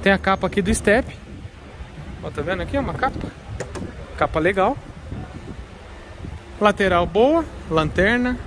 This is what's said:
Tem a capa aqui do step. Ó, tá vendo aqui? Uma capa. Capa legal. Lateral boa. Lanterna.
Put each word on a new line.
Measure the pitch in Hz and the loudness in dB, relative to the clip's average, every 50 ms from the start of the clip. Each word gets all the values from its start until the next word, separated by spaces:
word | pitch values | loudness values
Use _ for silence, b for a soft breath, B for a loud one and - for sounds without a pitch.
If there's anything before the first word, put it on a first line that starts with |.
| - | 6
Tem | 196 | 4
a | 196 185 | 4 4
capa | - 190 196 190 - | 4 2 2 2 0
aqui | 185 - 202 | 0 0 0
do | 190 185 220 | 2 2 2
step. | - - 208 202 240 269 - - - - - - - - - - - - - - - - - - - - - - - | 2 4 4 4 4 4 0 -8 -14 -16 -16 -16 -14 -14 -14 -16 -16 -18 -16 -14 -14 -14 -14 -12 -14 -12 -12 -12 -8
Ó, | - 160 | -8 -8
tá | - - | -6 -4
vendo | 147 156 185 185 170 | -2 -2 -2 -2 -2
aqui? | 165 - 277 | -2 0 0
Uma | 262 226 165 | 0 0 -2
capa. | - - 269 - - - - - - - - - - - - - - - - - - - - - - | 0 0 0 0 -2 -6 -8 -8 -12 -12 -12 -8 -8 -8 -8 -8 -10 -10 -10 -10 -12 -14 -12 0 0
Capa | 156 147 - 160 | 0 2 2 2
legal. | 156 180 202 190 185 214 277 - - - - - - - - - - - - - - - - - - - - - - - - - - - - - - - - - - - - - | 2 4 4 4 4 4 2 0 -6 -14 -14 -14 -12 -10 -10 -10 -10 -10 -12 -12 -12 -12 -12 -12 -12 -14 -14 -16 -16 -16 -16 -16 -16 -16 -14 -12 -10 -10 -10 -10 -12 -14 -4 4
Lateral | 208 208 202 - 202 190 180 175 175 165 | 4 4 4 6 4 4 6 4 4 4
boa. | 165 202 233 269 311 330 320 - - - - - | 4 4 6 6 6 4 2 0 -6 -12 -6 0
Lanterna. | 165 160 156 160 - - 185 202 233 247 247 247 247 247 - | 2 2 2 2 4 4 4 4 4 4 2 0 -2 -4 -6